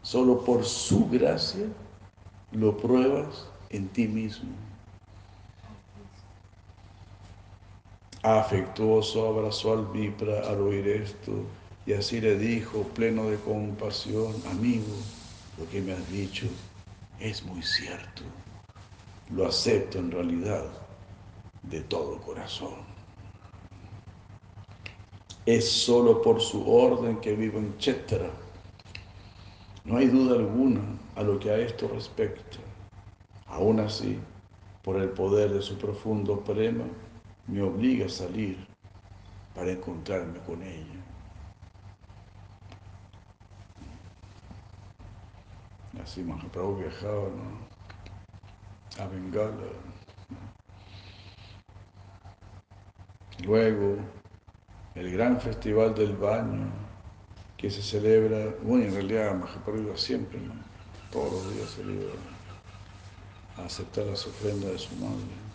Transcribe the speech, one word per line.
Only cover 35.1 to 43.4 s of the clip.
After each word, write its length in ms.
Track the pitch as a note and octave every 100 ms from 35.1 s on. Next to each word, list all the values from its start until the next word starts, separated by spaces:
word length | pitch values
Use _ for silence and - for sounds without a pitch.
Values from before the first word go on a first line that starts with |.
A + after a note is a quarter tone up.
poder 420 | F#2+ G2 G#2 G2+
de 100 | G2
su 140 | - G2
profundo 640 | G#2 G2+ A2 G#2 G2 G2+
prema, 400 | - G#2 A2+ A#2 - - - - - - -
me 120 | G2
obliga 460 | F#2+ F2+ B2+ A#2+ G2+
a 20 |
salir 480 | - F2+ G2 G2+ F#2 F#2+ - - - - - - - -
para 200 | - F2+
encontrarme 680 | F2+ - E2 D#2+ F#2 E2 E2+ -
con 160 | E2
ella". 400 | F#2+ E2 D#2 F#2 F#2+ - - - - - - - - - - - - - - - - - - - - - - _